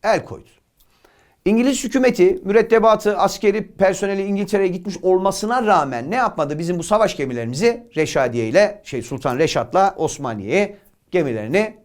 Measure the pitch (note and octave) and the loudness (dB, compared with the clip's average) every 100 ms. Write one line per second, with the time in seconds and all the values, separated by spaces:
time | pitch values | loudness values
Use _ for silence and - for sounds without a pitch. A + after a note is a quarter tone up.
0 | G#3+ F#3 - E2 - _ _ _ _ _ | 0 0 -2 -16 -18 _ _ _ _ _
1 | _ _ _ _ - A3 B3 B3+ B3 C4+ | _ _ _ _ 0 2 2 0 -2 2
2 | B3+ - F3+ F#3 F#3+ G#3 A3+ A3+ A3 G#3+ | 2 4 4 2 2 2 4 4 4 4
3 | G#3 G3+ F#3+ - G#3+ G#3 - - G3 F#3 | 2 0 0 2 0 0 -4 0 0 2
4 | G3 G3 G3 G3+ G3 G3+ F#3+ F3 G3+ F3+ | -2 -2 -2 -2 -2 0 0 -2 -8 -4
5 | F#3 F#3 F#3+ F#3+ G#3+ B3 A3 F#3 C#3+ B2 | 0 2 2 -2 -2 -2 2 2 2 -4
6 | C3 A#3 A#3+ B3 C#3+ D3+ E3+ F3 E3 G#3+ | -4 -2 -2 -2 -4 -4 -4 -4 0 2
7 | G#3+ - C3+ A#2+ A#2 C3 A#3 A#3 - - | 2 0 -6 -4 -6 0 -2 -2 -8 -4
8 | D3+ D3+ B2+ A#2 A2 D3 G#3 - - C3 | -2 0 0 0 0 2 2 0 -10 -10
9 | A#2 C3 C#3 B2+ D#3 D3+ A2+ F3 G3 F#3+ | -8 -6 -4 0 0 0 -2 0 0 0
10 | D#3 - C3+ A2 G2 D#3+ G3+ G3+ _ _ | -6 -4 -8 -8 -2 -2 -2 -6 _ _
11 | _ F#3 D3 A2 G#2+ F3 G#3+ A3+ | _ -4 -2 -4 -2 -2 -2 -8